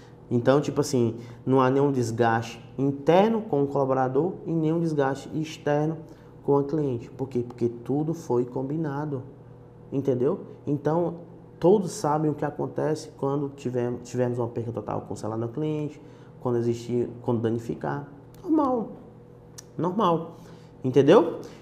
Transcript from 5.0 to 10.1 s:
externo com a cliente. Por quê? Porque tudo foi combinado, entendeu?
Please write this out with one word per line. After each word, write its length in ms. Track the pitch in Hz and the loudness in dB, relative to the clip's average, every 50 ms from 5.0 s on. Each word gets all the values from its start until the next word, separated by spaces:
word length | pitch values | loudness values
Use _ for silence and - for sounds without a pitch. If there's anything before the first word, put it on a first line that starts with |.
| 139 135 139 139 - - - 156 | 2 2 0 -2 -6 -8 -6 -6
externo 580 | 156 147 - - - 147 147 147 151 156 160 156 - - - - - - - - - | -6 -6 -8 -6 -2 0 2 2 2 0 -2 -4 -8 -14 -18 -20 -20 -20 -20 -6 0
com 140 | - 143 143 | 2 2 2
a 60 | 139 | 2
cliente. 460 | 139 - 156 147 139 123 113 120 - | 2 0 -2 -2 -2 -2 -4 -6 -10
Por 200 | - - 135 135 | -10 -8 -8 -4
quê? 140 | - 120 120 123 | -2 -4 -4 -4
Porque 220 | - - 120 117 | -4 -2 -2 -2
tudo 440 | 117 - - - 131 147 156 156 160 | -2 -4 -4 -2 -2 0 0 -2 -4
foi 320 | - - - 123 120 127 | -6 -4 0 0 0 0
combinado, 800 | 120 - 135 135 135 147 165 160 147 139 143 151 151 139 123 - - - - - - - - - - - - - - | 0 -2 -6 -4 -4 -4 -4 -4 -4 -4 -4 -4 -4 -6 -6 -8 -10 -16 -20 -20 -20 -20 -20 -20 -20 -20 -20 -14 -6
entendeu? 480 | - 139 135 139 | -4 -2 0 0